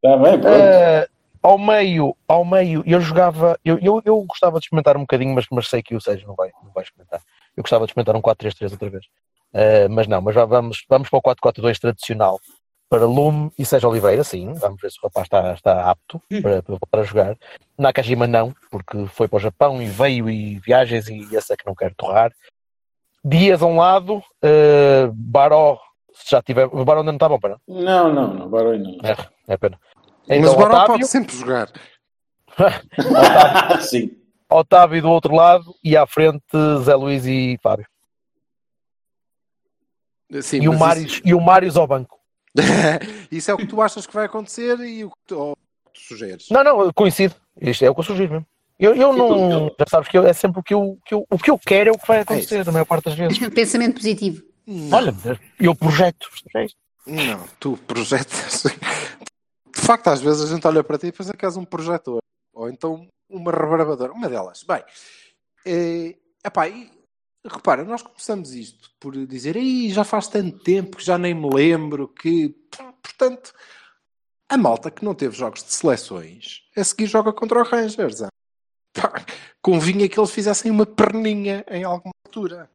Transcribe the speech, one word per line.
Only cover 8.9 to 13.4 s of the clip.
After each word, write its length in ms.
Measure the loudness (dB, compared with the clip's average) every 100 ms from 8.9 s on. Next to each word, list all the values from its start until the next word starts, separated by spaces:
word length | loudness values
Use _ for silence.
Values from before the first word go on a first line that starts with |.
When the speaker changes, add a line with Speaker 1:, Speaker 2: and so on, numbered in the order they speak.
| -14 _ _ _ _ _
Speaker 2:
Eh, 340 | 0 4 6 4
mas 200 | 0 0
não, 120 | -2
mas 140 | 0
já 120 | 0 2
vamos, 380 | 2 0 -10 0
vamos 200 | 0 2
para 100 | 0
o 20 |
quatro 200 | 0 0
quatro 180 | -2 0
dois 160 | -4 -2
tradicional. 600 | -4 -6 -8 -2 0 -2 _ _ _ _ _
Para 160 | 0 2
Lume 460 | 2 0 0